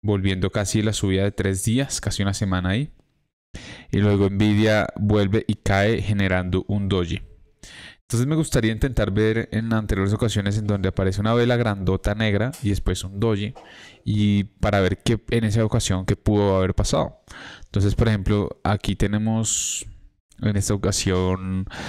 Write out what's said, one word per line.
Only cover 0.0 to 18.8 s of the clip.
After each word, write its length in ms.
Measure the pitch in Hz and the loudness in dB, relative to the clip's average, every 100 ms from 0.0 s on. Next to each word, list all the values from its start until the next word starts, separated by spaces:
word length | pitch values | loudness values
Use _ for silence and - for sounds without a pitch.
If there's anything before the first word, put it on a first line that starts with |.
volviendo 480 | 104 101 95 92 92 | -2 2 2 0 0
casi 320 | 110 98 110 | -2 0 0
la 120 | 107 | 0
subida 300 | 104 98 95 | 0 0 2
de 100 | 101 | 0
tres 320 | - 98 95 113 | 0 -2 -2 0
días, 340 | 123 139 - | -2 -2 -4
casi 240 | 104 - | -4 -2
una 100 | 98 | -2
semana 360 | 98 101 92 90 | -2 -2 -2 0
ahí. 240 | 107 147 - _ _ _ _ _ - - - - | -2 -4 -10 _ _ _ _ _ -18 -18 -20 -4
Y 60 | 101 | 2
luego 320 | 104 101 98 | 4 4 2
Nvidia 580 | 98 104 104 107 107 - - | 2 2 4 4 2 0 -2
vuelve 480 | 104 104 101 110 - | 2 2 2 0 -2
y 100 | 101 | -4
cae 460 | - 98 104 113 | 0 2 2 2
generando 640 | 101 101 98 92 90 92 - | 0 0 0 0 0 -2 -2
un 180 | 101 98 | -2 0
doji. 340 | 95 85 87 - - _ _ - - - - - | 0 -2 -6 -10 -20 _ _ -20 -20 -20 -20 -4
Entonces 200 | 117 131 | -2 0
me 80 | 160 | 0
gustaría 360 | 151 131 110 | 0 2 2
intentar 380 | 110 139 120 101 | 0 -2 0 0
ver 400 | 104 107 113 - | 2 2 0 -2
en 220 | 110 113 | -4 0
anteriores 400 | 110 107 95 98 | -2 0 0 0
ocasiones 460 | 107 117 107 98 107 | 0 0 0 -2 -2
en 80 | 104 | -2
donde 220 | 101 95 | 0 0
aparece 300 | - 95 92 | 0 0 0
una 120 | 107 | 0
vela 240 | 120 120 120 | 2 2 2
grandota 560 | 117 98 92 95 104 | 0 0 0 0 -2
negra 380 | 104 110 101 120 - | 0 0 0 -2 -4
y 80 | 101 | -2
después 340 | 98 - 92 | -2 -2 -4
un 160 | 92 101 | -6 -2
doji, 360 | 113 101 104 - - - - - - | 0 0 -4 -10 -20 -20 -20 -10 -4
y 380 | 104 104 101 | 2 4 2
para 360 | 98 _ 107 101 | 0 _ 0 2
ver 200 | 92 95 | 2 0
qué, 200 | - 113 - | 0 -2 0
en 120 | 117 | -2
esa 220 | 110 110 110 | 0 2 2
ocasión 400 | 117 - 92 90 | 0 0 -2 -2
qué 100 | 101 | -2
pudo 400 | - 104 101 95 | 2 2 4 2
haber 200 | 95 - | 2 0
pasado. 480 | 104 156 - - _ - - - | 0 0 -2 -6 _ -20 -18 -20
Entonces, 320 | - 104 101 - | -6 0 2 2
por 120 | 117 | 2
ejemplo, 540 | 104 95 104 85 - | 2 0 0 -2 -4
aquí 320 | - 104 | -2 -2